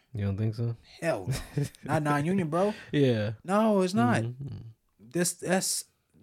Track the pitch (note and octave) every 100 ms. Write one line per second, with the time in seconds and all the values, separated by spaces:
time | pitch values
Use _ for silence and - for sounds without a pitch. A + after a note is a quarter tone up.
0 | _ G#2+ G2+ G2 A2 A2 A#2 A#2 - -
1 | E3 A#2 F#2+ C3 - - C#3+ - - D#3
2 | D3 D3 D3+ G3 E3 E3 G3+ G#3+ - D3
3 | C3+ A2+ G#2 A2 - G3+ A3 G3+ F#3 G#3
4 | A#3+ G3 A2+ B2+ C#3 G#2+ A#2 - _ _
5 | A2 E3 F3 - F#3+ F#3+ - - - _
6 | _ _